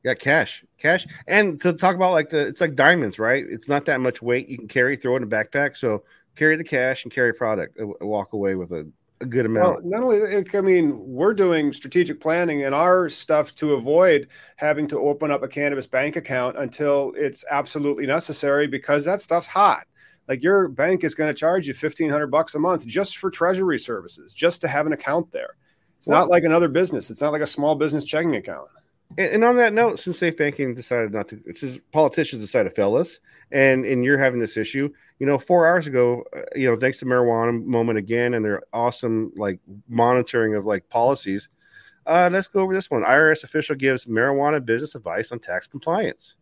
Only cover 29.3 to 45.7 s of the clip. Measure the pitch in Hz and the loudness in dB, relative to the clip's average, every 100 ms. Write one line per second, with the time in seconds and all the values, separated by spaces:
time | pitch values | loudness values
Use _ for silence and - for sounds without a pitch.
29.3 | 214 233 247 233 214 233 - - 165 170 | 2 4 4 4 4 2 0 -6 -2 -2
30.3 | 165 147 143 135 120 - 120 110 104 98 | 0 -2 -2 -6 -6 -4 -2 -2 -4 -8
31.3 | 107 - - 135 127 _ 156 151 - 147 | -12 -16 -12 -12 -12 _ 2 2 2 -4
32.3 | 123 104 120 95 - 101 120 175 - _ | -4 -2 0 0 0 2 2 -2 -8 _
33.3 | _ _ 139 135 131 120 127 123 139 135 | _ _ 4 4 4 0 0 2 4 2
34.3 | 123 110 110 107 135 143 - _ _ 135 | 0 -4 -4 -4 -4 -6 -8 _ _ 0
35.3 | 135 - 175 160 175 147 127 123 120 - | 0 2 4 6 4 2 2 2 2 -6
36.3 | - - 139 131 113 131 131 131 127 120 | -14 -8 -2 0 2 0 -2 0 2 2
37.3 | 113 117 120 120 120 117 110 101 117 120 | 2 0 -2 -2 0 2 -2 -2 -2 0
38.3 | 120 107 101 - 113 120 - 120 113 110 | 0 -2 -4 -6 -2 -2 -2 -4 -4 -4
39.3 | - 101 92 _ 101 - 117 117 123 120 | -4 -6 -6 _ -20 -6 2 4 4 2
40.3 | 123 110 107 101 98 _ 117 123 139 98 | 0 0 0 -2 -4 _ 0 2 0 -4
41.3 | 98 - _ _ - - _ - 170 180 | -6 -8 _ _ -20 -20 _ 2 4 4
42.3 | 185 185 196 190 190 - 123 98 135 156 | 0 -2 -2 0 -2 -2 -2 0 2 2
43.3 | 156 - 156 143 139 135 127 123 110 131 | 0 -2 -6 -4 -2 -2 -2 -4 -2 0
44.3 | 139 143 151 120 117 147 127 90 90 110 | 0 0 -2 -2 -4 -4 -10 -8 -6 -6
45.3 | 120 - 90 - | -10 -8 -8 -8